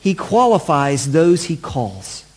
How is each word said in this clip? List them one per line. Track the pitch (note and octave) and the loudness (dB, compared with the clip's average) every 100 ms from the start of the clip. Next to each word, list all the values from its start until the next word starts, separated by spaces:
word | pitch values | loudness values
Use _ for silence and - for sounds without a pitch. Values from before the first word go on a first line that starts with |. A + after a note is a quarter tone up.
He | G3 | -2
qualifies | F3+ - A3 B3 G3+ - D3 C#3 C#3 C3 | -2 0 2 4 2 2 0 2 -2 0
those | D3+ E3+ E3+ | 2 4 2
he | - D#3+ | 0 -8
calls. | - C3+ A2 F#2+ - - - | -6 -6 -6 -8 -16 -18 -20